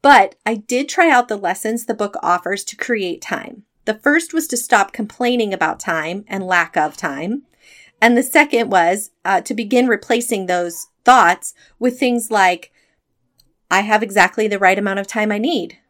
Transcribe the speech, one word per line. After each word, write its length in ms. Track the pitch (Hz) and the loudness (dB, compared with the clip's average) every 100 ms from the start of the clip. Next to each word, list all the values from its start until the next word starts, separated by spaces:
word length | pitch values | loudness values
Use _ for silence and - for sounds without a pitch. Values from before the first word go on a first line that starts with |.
But 360 | 277 262 196 - - | 6 6 4 -2 -6
I 80 | |
did 340 | 226 - 247 285 | -6 -4 -4 -2
try 220 | - 339 | 2 4
out 180 | 262 247 | 4 2
the 80 | 214 | -4
lessons 480 | 190 190 220 233 | -4 -4 -6 -6
the 80 | - | -6
book 240 | 226 202 - | -4 -4 -4
offers 420 | - 175 196 196 | -2 -2 -2 -8
to 120 | - - | -8 -12
create 440 | - 233 185 170 | -4 -4 -4 -8
time. 440 | - - - - _ _ | -8 -8 -10 -18 _ _
The 100 | - | -6
first 380 | 214 - 302 330 | -2 2 0 0
was 140 | 320 311 | -6 -4
to 80 | 240 | -6
stop 360 | - 220 196 | 0 2 2
complaining 600 | - 214 - 247 247 214 | -4 -10 -4 -2 0 -2
about 260 | 190 160 - | -2 -2 -4
time 460 | - 165 156 185 208 | -6 -4 -4 -8 -8
and 200 | 196 185 | -10 -2
lack 300 | 180 165 - | 0 0 -2
of 200 | 151 - | -4 -4
time. 460 | 165 139 170 247 _ _ _ - - _ | -8 -6 -6 -8 _ _ _ -20 -20 _
And 160 | 226 240 | 2 4
the 60 | |
second 480 | - 320 294 233 233 | 2 2 2 0 0
was, 400 | 190 170 196 - _ | 2 2 0 -6 _
uh, 160 | 175 190 | -2 -2
to 120 | - | -2
begin 340 | 220 214 240 254 | -8 0 0 2
replacing 580 | 220 - 240 233 208 185 | 0 0 -2 -2 -6 -2
those 400 | 180 175 170 - _ | -2 -4 -8 -16 _
thoughts 480 | - 254 180 180 - - _ _ | 4 6 6 2 -4 -16 _ _
with 200 | 247 247 | -4 0
things 320 | 247 240 220 | -2 -2 -2
like, 420 | 214 190 180 - _ _ _ _ _ _ _ _ _ _ | 2 2 2 -6 _ _ _ _ _ _ _ _ _ _
"I 100 | 185 | -2
have 220 | 208 214 | 2 0
exactly 460 | 214 202 185 - 214 | 0 2 2 2 -2
the 100 | 202 | 2
right 200 | 190 196 | 2 2
amount 220 | 202 196 | -2 -4
of 60 | 196 | -6
time 240 | - 214 | -4 -2
I 80 | 208 | -2
need." 400 | 240 320 170 - _ | -2 -4 -6 -14 _